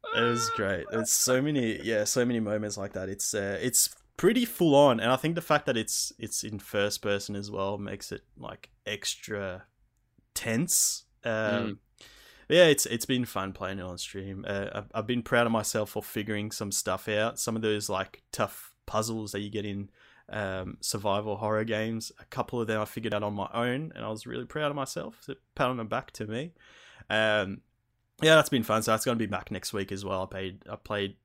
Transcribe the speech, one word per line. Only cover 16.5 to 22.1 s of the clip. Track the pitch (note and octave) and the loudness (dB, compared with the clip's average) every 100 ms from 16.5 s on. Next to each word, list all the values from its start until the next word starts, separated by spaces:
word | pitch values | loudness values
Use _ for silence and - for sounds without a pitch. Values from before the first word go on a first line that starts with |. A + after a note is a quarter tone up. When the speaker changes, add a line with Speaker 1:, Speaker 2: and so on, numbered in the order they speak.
Speaker 1:
some | - G#2 | -6 -4
stuff | - - F#2+ - | -2 -2 -2 0
out. | G#2+ A2+ - | 0 0 -2
Some | - | -4
of | A2+ | 0
those, | A2 G#2 G2+ | 0 0 0
like, | F#2+ F#2+ - _ | -2 -4 -10 _
tough | - G#2+ - - _ - | -2 -2 -4 -18 _ -2
puzzles | A2 A2 A2 G#2+ | -2 0 -4 -4
that | G2+ | -6
you | G#2 | -4
get | G#2 | -6
in, | G#2 G2+ G2+ _ - - - | -4 -6 -8 _ -20 -20 -10
um, | G2 G2 F#2 F#2+ - | -6 -4 -4 -6 -6
survival | - G#2+ G2+ G2 G#2+ G2+ | -4 -2 0 0 0 -2
horror | A2 G#2+ | 0 0
games, | A2 G#2+ A2 A2+ - | 2 0 0 -4 -6